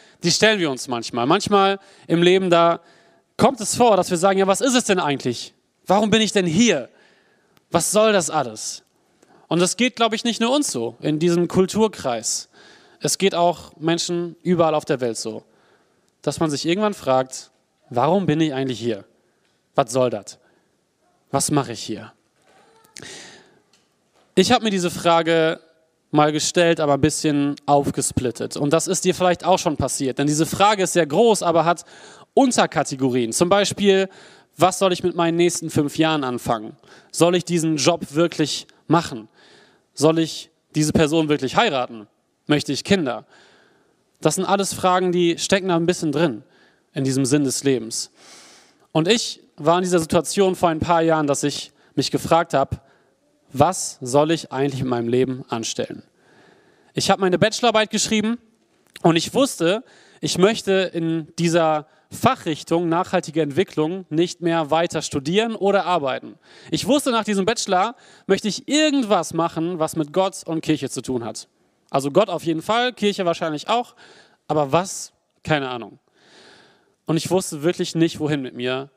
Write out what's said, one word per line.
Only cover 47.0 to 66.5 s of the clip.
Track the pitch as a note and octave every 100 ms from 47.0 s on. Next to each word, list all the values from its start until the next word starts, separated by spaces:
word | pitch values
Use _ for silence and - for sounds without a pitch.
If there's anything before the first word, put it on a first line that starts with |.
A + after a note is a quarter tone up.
diesem | C3+ C3 C3+
Sinn | D3
des | C#3 - C#3
Lebens. | B2+ A2 - - _ - - - - _ _ _
Und | D#3+ D#3+
ich | A3+ - - _ -
war | D3+ E3+
in |
dieser | F#3 F3
Situation | D#3+ F3 D#3 - F#3+ F#3
vor | F3
ein | D#3+
paar | D#3 E3+
Jahren, | E3 D#3 D3
dass | C#3
ich | D3 - - _ _
mich | - C3
gefragt | C#3+ - E3 E3+
hab, | C3+ C3+ - _ _ _ _ _ _ _
was | B2+ D#3 F#3 - -
soll | B2+ C#3 D#3
ich | E3 -
eigentlich | C3 C#3 C3+
mit | C3
meinem | A#2+ A#2
Leben | B2 C3 C3 -
anstellen? | A#2 A2 - - - - _ _ _ _ _ _ _ _
Ich | - -
hab | F#3+
meine | F#3+ F3
Bachelorarbeit | G#3+ - A#3+ G#3+ G#3+
geschrieben | G#3+ - G#3+ G#3+ A#3 _ _ _ _ _ -
und | F3 E3
ich | -
wusste, | G3+ C#4 - E3 G#3 - _ _ -
ich | D#3 -
möchte | F#3+ A3 - F#3+ F#3
in | E3+ E3 E3 D3+ -
dieser | E3+ E3+ D#3+ D3+ C#3+ _ _
Fachrichtung | - A#3 B3+ F3 D3 - E3 F3
nachhaltige | E3 F3+ F#3 E3 D3+
Entwicklung | D3+ C3+ G3+ - D#3 F#3+ F3+
nicht | D#3 F3 -
mehr | E3+ E3 D3+
weiter | D#3+ F3 D#3+
studieren | - D3 C3+ F#3+ A#3 A3
oder | G3 G3 E3
arbeiten. | F3+ C#3 B2 A#2+ - _